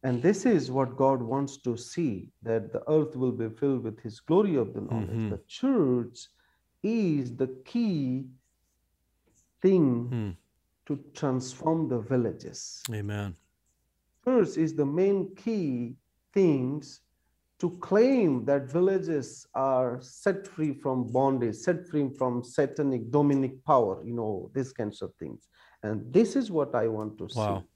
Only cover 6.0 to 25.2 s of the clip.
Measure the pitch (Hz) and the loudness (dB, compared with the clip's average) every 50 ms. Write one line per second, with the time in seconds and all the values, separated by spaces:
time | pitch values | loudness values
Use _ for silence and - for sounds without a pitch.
6 | 117 - - - - _ _ _ _ _ _ _ _ _ _ _ - 202 226 233 | -2 -4 -10 -18 -20 _ _ _ _ _ _ _ _ _ _ _ -4 -2 0 0
7 | 208 175 156 143 131 123 117 123 131 127 131 127 - - - 240 233 214 185 151 | 2 2 2 0 -2 -4 -2 -4 -4 -4 -4 -12 -18 -6 -2 0 0 0 0 0
8 | 139 127 127 131 135 127 - _ _ _ _ _ _ _ _ _ _ _ _ _ | 0 -2 -2 -4 -4 -8 -16 _ _ _ _ _ _ _ _ _ _ _ _ _
9 | _ _ _ _ _ _ _ _ _ _ _ _ - 190 190 185 160 135 123 120 | _ _ _ _ _ _ _ _ _ _ _ _ 4 6 6 6 6 4 2 0
10 | 120 123 127 117 107 101 90 - _ _ _ _ _ _ _ _ _ - 151 139 | -2 -4 -4 -4 -4 -4 -6 -10 _ _ _ _ _ _ _ _ _ -8 -8 -8
11 | - - _ - - 139 127 127 127 - - - - 156 165 165 160 131 127 117 | -8 -16 _ -4 -2 0 0 -2 -4 -6 -12 -4 0 0 0 0 0 0 -2 -2
12 | 107 107 131 123 120 107 90 - - - - - - - - - - - 117 104 | -2 0 0 2 2 0 -2 -6 -12 -16 -14 -14 -14 -14 -16 -12 -10 -8 -8 -6
13 | 101 101 104 104 104 98 87 _ _ _ _ _ _ _ _ _ _ _ _ _ | -6 -4 -4 -4 -6 -6 -8 _ _ _ _ _ _ _ _ _ _ _ _ _
14 | _ _ _ _ _ 247 254 240 196 151 - - 160 156 - 147 147 139 143 170 | _ _ _ _ _ 2 2 2 2 2 0 -2 -2 -2 0 0 -2 0 2 2
15 | 190 196 196 196 185 190 190 - - 226 226 208 175 143 127 120 120 117 131 _ | 2 2 2 0 -2 -6 -8 -8 -6 -4 -2 -2 -2 -2 -2 -2 -4 -6 -8 _
16 | _ _ _ _ _ _ _ 202 190 170 147 131 127 127 143 151 143 - - - | _ _ _ _ _ _ _ 4 4 6 4 4 2 -2 -4 -6 -8 -12 -20 -20
17 | _ _ _ _ _ _ _ _ _ _ _ _ - 175 175 180 - - 190 208 | _ _ _ _ _ _ _ _ _ _ _ _ -4 -4 -4 -4 -4 2 4 6
18 | 226 262 277 254 214 165 139 123 107 110 139 143 135 123 131 170 180 190 190 190 | 6 6 6 4 4 4 2 2 2 2 0 0 0 -2 0 2 2 4 2 2
19 | 165 160 165 143 123 - - - - _ _ - 135 135 131 127 131 123 123 127 | 0 -2 -2 -2 -4 -6 -12 -20 -20 _ _ 0 0 2 2 2 2 0 -2 -6
20 | 127 - - - - 202 185 190 - - - - 156 151 135 - - 143 131 127 | -10 -16 -20 -2 -2 0 0 0 -6 -12 -6 -4 -4 -4 -4 -4 -2 -2 0 0
21 | 123 110 117 127 135 135 135 127 120 113 107 - - - 175 165 175 - - 151 | -2 0 2 2 2 4 2 2 0 -2 -4 -2 0 0 0 0 -2 -4 -2 -2
22 | 143 131 - - 131 127 120 120 123 - - - 143 139 - - 147 139 131 120 | -2 -2 -2 -2 -2 -2 0 -2 -6 -4 0 0 0 0 0 -2 -2 0 0 -2
23 | 113 113 123 147 147 143 139 139 135 127 131 - _ - 151 131 117 101 95 92 | -4 0 2 4 4 6 4 2 0 -2 -4 -8 _ 4 4 4 4 2 0 -4
24 | - 107 117 120 113 107 104 92 - - - 131 131 131 - - 113 104 101 - | -6 -8 -6 -4 -4 -4 -4 -6 -8 -8 -6 -6 -6 -6 -6 -6 -6 -6 -4 -8
25 | - 90 - _ | -12 -12 -10 _